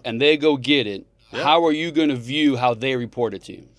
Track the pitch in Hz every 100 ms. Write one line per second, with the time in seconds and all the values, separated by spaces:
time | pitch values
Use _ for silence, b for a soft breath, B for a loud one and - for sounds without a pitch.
0 | 123 117 147 156 156 143 123 147 104 98
1 | - _ _ 117 139 165 170 151 165 151
2 | 156 127 117 147 151 123 123 113 131 131
3 | 120 - 113 95 - - -